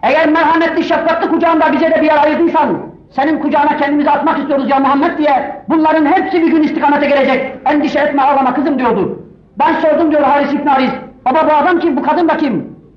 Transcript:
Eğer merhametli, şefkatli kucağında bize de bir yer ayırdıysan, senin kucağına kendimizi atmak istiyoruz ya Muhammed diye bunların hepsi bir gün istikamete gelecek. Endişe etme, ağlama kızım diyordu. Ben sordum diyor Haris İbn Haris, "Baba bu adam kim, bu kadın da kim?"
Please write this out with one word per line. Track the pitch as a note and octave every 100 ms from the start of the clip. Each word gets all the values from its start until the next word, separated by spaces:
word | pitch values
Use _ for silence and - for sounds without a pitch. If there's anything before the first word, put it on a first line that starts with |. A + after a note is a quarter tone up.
Eğer | A3 D4+ D#4+
merhametli, | D#4+ D4+ E4 E4 D#4+
şefkatli | - D#4 D#4+ E4 F#4+
kucağında | D4+ E4 D#4+ D#4+
bize | B3+ D#4+
de | D#4
bir | D#4
yer | D4+
ayırdıysan, | D4+ D4+ E4+ D#4+ C#4 D3+ - - -
senin | - D4 D#4
kucağına | C#4 D4 D4 C#4+
kendimizi | C#4+ D4 C#4+
atmak | C4+ C#4 C4+
istiyoruz | - C#4 C4
ya | C4+
Muhammed | C4+ C#4 E4+ -
diye | D4+ C4+ - - -
bunların | D#4+ D#4 D#4 D4
hepsi | F#4 - F4+
bir | D#4+
gün | D#4+
istikamete | D4+ - C#4+ C#4+ C#4
gelecek. | C#4+ B3+ G#3+ - - C4
Endişe | D4 C#4 D4
etme, | D4 C#4
ağlama | C4 C#4 C4
kızım | D4+ D4 C4
diyordu. | B3 G3+ F3 - - - _ -
Ben | D4+
sordum | D#4 D#4+ D4 D#4+
diyor | D4+
Haris | C4+ C#4+ C#4
İbn | C#4 C#4+
Haris, | C4+ C4 - - - B3
"Baba | D4 D#4
bu |
adam | D4+ F4 E4+
kim, | E4 C#4
bu |
kadın | C4 D#4 E4
da | D#4
kim?" | D4+ F3+ - - -